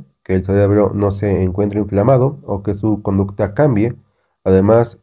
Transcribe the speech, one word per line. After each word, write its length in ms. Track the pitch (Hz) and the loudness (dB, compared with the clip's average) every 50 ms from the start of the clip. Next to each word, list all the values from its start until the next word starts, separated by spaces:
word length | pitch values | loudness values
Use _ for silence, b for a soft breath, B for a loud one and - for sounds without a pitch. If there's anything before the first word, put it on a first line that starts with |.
| - - _ _ _ | -12 -20 _ _ _
que 120 | - 95 | -4 -2
el 80 | 92 90 | -2 -2
cerebro 480 | 92 95 101 101 98 101 104 101 - - | 0 0 2 2 2 2 2 2 0 0
no 180 | 101 101 101 | -2 -2 -2
se 320 | 98 101 107 101 98 87 92 | -2 -2 -2 -2 0 0 0
encuentre 360 | 92 90 98 101 104 101 104 | -2 0 -2 -4 -2 -2 -4
inflamado 600 | 107 104 101 95 104 123 139 123 123 139 147 - - | -4 -2 -2 0 2 2 2 2 2 0 -4 -8 -10
o 200 | - 101 98 101 | -8 -8 -8 -6
que 120 | - 101 | -6 -6
su 260 | 101 - 110 107 104 | -4 -2 -2 -2 -2
conducta 520 | 104 104 98 98 98 98 98 - 107 101 101 | -2 -2 -2 -2 -2 -2 -2 -4 -6 -4 0
cambie. 420 | - 147 147 123 101 107 117 - - _ _ _ _ _ _ _ _ _ | 0 0 2 2 0 0 -2 -4 -8 _ _ _ _ _ _ _ _ _
Además, 560 | 95 95 95 95 101 110 117 117 117 - - | 2 2 4 4 4 4 4 2 0 -4 -16